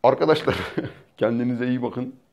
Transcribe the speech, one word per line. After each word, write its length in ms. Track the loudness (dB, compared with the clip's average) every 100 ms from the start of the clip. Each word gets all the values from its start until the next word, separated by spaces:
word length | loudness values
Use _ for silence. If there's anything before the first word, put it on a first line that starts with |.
Arkadaşlar, 540 | 4 4 2 2 2 -2 -4 -6 -8
<laughs> 280 | -12 -20 -2
kendinize 520 | 0 0 0 0 -2
iyi 140 | -2
bakın. 320 | -4 -6 -8 -12 _